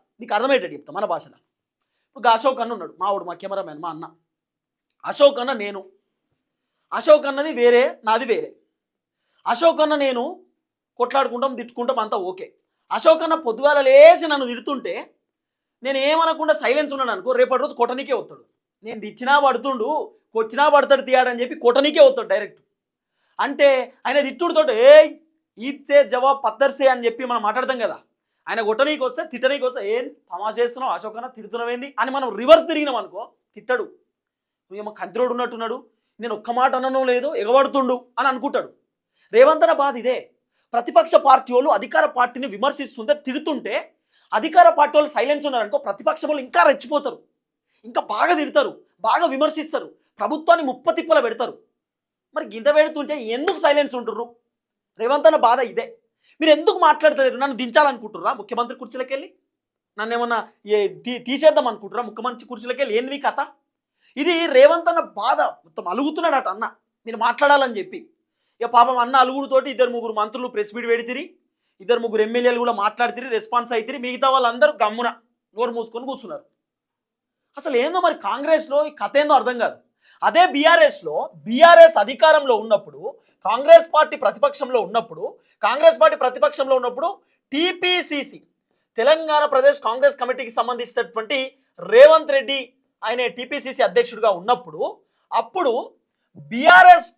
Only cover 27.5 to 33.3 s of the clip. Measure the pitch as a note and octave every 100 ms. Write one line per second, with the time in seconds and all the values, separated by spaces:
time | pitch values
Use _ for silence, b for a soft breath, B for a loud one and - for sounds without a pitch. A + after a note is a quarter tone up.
27.5 | A#3+ B3+ B3+ G3+ C#3 _ _ _ _ -
28.5 | A3 G#3+ A3 C#4+ D4+ B3+ B3 - A#3+ B3+
29.5 | C#4+ B3+ B3+ G3+ A#3 C#4 - _ F3+ G#3+
30.5 | G#3+ A#3+ B3 B3+ E3+ G#3+ A3 A#3+ A3 G#3
31.5 | A#3 A#3 B3 C#4 G#3+ A#3+ C#4 B3+ G3 B3+
32.5 | E4 D#4+ D4+ D4 A#3+ F#3 F#3 A#3+